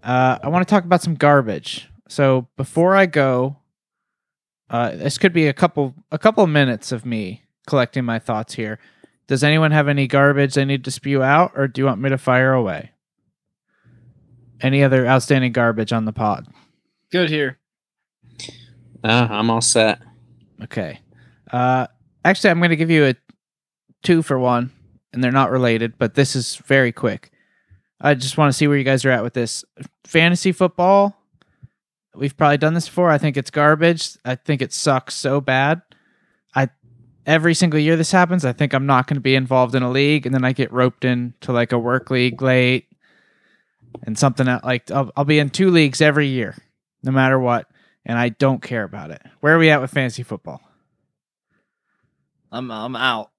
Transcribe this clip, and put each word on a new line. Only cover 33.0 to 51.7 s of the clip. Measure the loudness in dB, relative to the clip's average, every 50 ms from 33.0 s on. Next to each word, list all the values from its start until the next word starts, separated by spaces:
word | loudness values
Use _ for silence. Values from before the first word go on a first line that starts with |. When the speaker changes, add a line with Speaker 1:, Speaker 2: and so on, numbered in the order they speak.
| 2 2
Speaker 1:
I | 2 2
think | 0 -2 -2
it's | -4 -8 -6
garbage. | -2 2 4 4 4 4 4 2 2 0 -4 -12 -12 _ _
I | -8 -8
think | -6 _ -4 -2 -2 -2
it | -6 -6
sucks | -4 -2 0 0 0 -2 -6 -14
so | -6 -4 -2 -2 -2
bad. | -2 0 0 0 2 0 0 -2 _ _ _ _ _ _ _ _ _ _ _ _ _ _ _
I, | -2 -2 -2 _ _ _ _ _ _ -20 _ _ _ _
every | 0 0 2 2 2 2
single | 2 0 0 2 0
year | 2 2 2
this | 0 0 0 2
happens, | 2 2 2 0 -2 -2
I | -2 -2
think | -2 -2 0 0
I'm | -2 0
not | 2 2 2 2 0
gonna | -4 -2
be | 0 0 2
involved | 2 0 2 2 2 2 2 0
in | -2 -2
a | 0
league, | 0 0 2 2 0 0 -2
and | -2 -2
then | 0 0
I | 0 0
get | -2 -4 -2 0
roped | 0 0 0 0 _ -2
into, | -2 -2 -2 -4 -8 -10 _ -8 -4 -2
like, | -2 0 0 -2
a | -2
work | -2 -2 -2 -4 -2 -2
league | -2 0 0 0 -2 -2
late | 0 2 2 2 2 2 0 -2 -4 _ _ _ _ _ _ _ _ _ _ _ _ _ _ _ _ _ _ _ _ _ _ -16 -12
and | -10 -8 -4
something | -4 -4 -2 0 -2
that, | -2 -2 -4 -4
like, | -4 -6 -6 _ -6
I'll, | -6 -6 -6 -6 -4
I'll | -4 0
be | 0 2 0
in | 0 -2
two | -2 0 0 2
leagues | 4 4 2 2 2 2
every | 2 2 2 2 -2 -2
year, | -2 -4 -6 -6 -8 -16 _ _ _ _ _ _ _ _ -6
no | -2 0
matter | 2 2 2 2 0
what, | 0 0 -2 -2 -4 _ _ _ _ _ _ _ _
and | -6 -4 -2
I | -2 -2
don't | -2 _ 0 0 0 -2 -6
care | -8 -8 -8 -8
about | -8 -12 -16 -16 -16 -18
it. | -20 _ -20 _ _
Where | 2 2 4
are | 4
we | 6 4
at | 4 2
with | 0 -4 -4
fantasy | -4 -4 -4 -6 -10 -12
football? | -12 -12 -12 _ -16 -20 -20 _ _ _ _ _ _ _ _ _ _ _ _ _ _ _ _ _ _ _ _ _ _